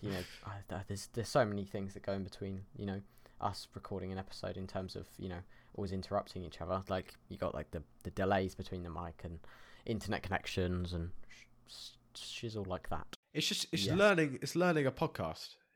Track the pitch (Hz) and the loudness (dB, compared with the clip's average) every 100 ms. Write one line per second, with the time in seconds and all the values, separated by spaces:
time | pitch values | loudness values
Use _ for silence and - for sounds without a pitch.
0 | 104 95 87 - - 101 98 92 95 101 | -2 -2 -4 -8 -10 -10 -6 -6 -4 -6
1 | - - 104 147 113 101 98 107 98 95 | -4 -4 4 6 6 4 -2 -2 -4 -4
2 | - 98 95 - 98 95 98 - 101 98 | -2 -2 -2 -4 -6 -6 -8 -6 -4 -4
3 | 98 - - - 104 98 - - - 98 | -6 -16 -20 -4 -2 -2 -6 -12 -6 -4
4 | 92 95 95 - 95 95 95 98 92 - | -2 -4 -6 -6 -6 -4 -4 -4 -4 -6
5 | - - 98 87 - - - - - 190 | -10 -8 -6 -6 -8 -16 -14 -6 -2 -2
6 | 180 202 - - 87 - 85 92 98 92 | 0 0 0 -4 -8 -6 -2 0 0 -2
7 | - - - - 90 - - 165 - - | -2 -10 -14 -4 -2 -2 -4 -6 -8 -10
8 | - - 95 98 95 - 95 92 87 80 | -6 0 4 6 4 -2 -6 -6 -6 -6
9 | 85 - 87 85 - - - - - 110 | -6 -8 -8 -8 -12 -18 -20 -10 -2 -2
10 | 101 104 - 95 - - 90 90 90 90 | 0 0 2 0 0 2 2 2 0 -2
11 | 85 - - - - - - - - - | -2 -4 -8 -12 -20 -20 -18 -16 -16 -16
12 | - - - - 117 110 95 92 - 85 | -18 -12 -10 -6 -4 -4 -2 -2 0 -2
13 | - - _ 147 160 185 - - 98 175 | -2 -10 _ 0 2 2 2 2 4 8
14 | 208 185 156 131 107 160 180 160 135 127 | 10 8 6 2 0 4 6 6 4 4
15 | 160 - 85 80 - - _ | 0 0 -2 -2 -8 -14 _